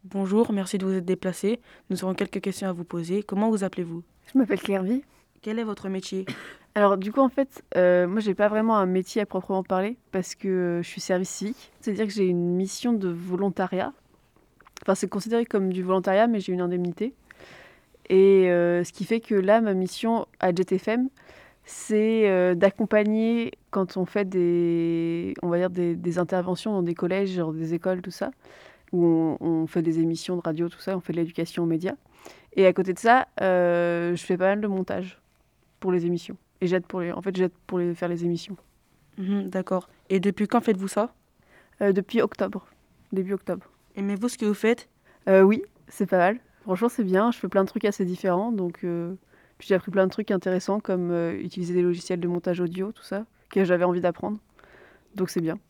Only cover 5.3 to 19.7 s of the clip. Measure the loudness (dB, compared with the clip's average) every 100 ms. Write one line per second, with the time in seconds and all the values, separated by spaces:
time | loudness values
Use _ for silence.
5.3 | _ -8 -6 -6 -8 -6 -8 -6 -8 -8
6.3 | -12 -16 -20 _ 4 4 4 0 2 2
7.3 | 2 -4 -4 _ 4 6 6 4 0 -2
8.3 | 2 2 2 2 2 2 0 0 -4 -2
9.3 | -6 -4 -4 -2 -2 -2 -6 _ -6 -6
10.3 | -6 -4 -2 0 -2 -6 -10 -2 -2 -2
11.3 | -6 -8 -8 -16 _ -6 -2 -4 0 0
12.3 | 2 0 0 -2 -4 -2 0 -2 -6 -6
13.3 | -2 -2 -2 -4 -2 -4 -8 _ _ _
14.3 | _ _ _ _ -12 -2 -2 0 -6 -2
15.3 | -2 0 0 0 -2 0 0 2 2 4
16.3 | 2 -2 -2 -2 -2 -2 -4 -6 -6 _
17.3 | -20 -20 -20 -20 _ _ _ 2 6 8
18.3 | 8 6 4 4 2 -2 -6 -2 -2 0
19.3 | 0 4 4 4